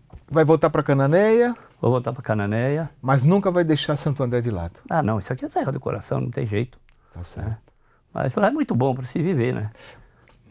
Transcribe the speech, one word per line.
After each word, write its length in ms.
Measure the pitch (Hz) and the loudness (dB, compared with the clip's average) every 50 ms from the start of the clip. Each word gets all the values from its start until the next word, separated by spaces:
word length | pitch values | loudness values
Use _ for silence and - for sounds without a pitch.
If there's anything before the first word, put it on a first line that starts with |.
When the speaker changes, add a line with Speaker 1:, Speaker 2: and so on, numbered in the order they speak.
| _ _ - - - - | _ _ -20 -20 -12 -2
Speaker 1:
vai 120 | 135 160 156 | 2 4 4
voltar 260 | 143 160 151 - 160 | 6 6 4 4 2
pra 120 | 151 156 | 2 2
Cananéia? 760 | 147 - 139 135 135 139 156 185 208 220 220 233 240 247 233 - - - _ _ | 2 2 2 2 4 4 4 4 4 6 4 4 4 2 0 -4 -10 -20 _ _
Speaker 2:
Vou 120 | - 117 | 0 2
voltar 200 | 127 127 123 127 127 | 2 0 0 -4 -6
pra 80 | 127 - | -6 -4
Cananéia. 680 | - 110 107 101 101 104 113 123 135 143 156 165 143 - _ | -2 -2 0 0 0 0 0 0 0 -2 -2 -4 -6 -10 _
Speaker 1:
Mas 220 | - 131 139 135 117 | -2 2 2 4 4
nunca 280 | 156 185 202 196 190 | 4 4 4 2 2
vai 120 | 175 180 175 | 2 2 2
deixar 320 | 156 151 143 - - 151 | 2 2 0 0 -2 -4
Santo 280 | 139 - 156 135 143 135 | -2 -2 -2 -2 -2 -2
André 180 | 120 120 123 | -2 -2 -2
de 80 | 117 120 | -2 -2
lado? 300 | 104 87 85 87 - - - - | -4 -4 -6 -8 -10 -12 -8 -4
Speaker 2:
Ah, 140 | - 165 143 | -2 -2 0
não, 160 | 101 110 104 | 0 -2 -2
isso 120 | - - | -4 -6
aqui 140 | 127 127 285 | -8 -8 -8
é 40 | 311 | -6
Serra 220 | - 370 285 139 | -4 -4 -2 -2
do 80 | 123 135 | -4 -6
Coração, 400 | - - - 107 - - 139 131 | -6 -6 -6 -6 -6 -6 -6 -4
não 100 | 127 123 | -4 -6
tem 160 | 120 - 131 107 | -6 -6 -6 -4
jeito. 320 | 104 104 123 - - - _ _ _ _ _ _ - | -2 -4 -4 -4 -8 -16 _ _ _ _ _ _ -16
Speaker 1:
Tá 80 | 87 87 | -16 -16
certo. 260 | - - - - 110 | -14 -12 -10 -8 -8
Speaker 2:
É. 80 | 113 110 - _ _ _ _ _ _ _ _ _ - | -8 -10 -12 _ _ _ _ _ _ _ _ _ -8
Mas 200 | - - 135 - | -6 -6 -4 -2
lá 120 | 214 208 208 | 0 0 0
é 40 | |
muito 220 | 277 311 285 - - | 0 0 -2 -2 0
bom 220 | 117 127 135 123 | 0 0 0 -2
pra 100 | 131 127 | -4 -6
se 160 | 123 - 180 | -8 -4 -4
viver, 320 | 151 180 190 131 117 127 127 | -2 0 0 0 0 -2 -2
né? 160 | 117 107 107 - - - - - - - _ _ _ _ _ _ _ _ _ | -4 -6 -8 -10 -14 -20 -20 -20 -20 -20 _ _ _ _ _ _ _ _ _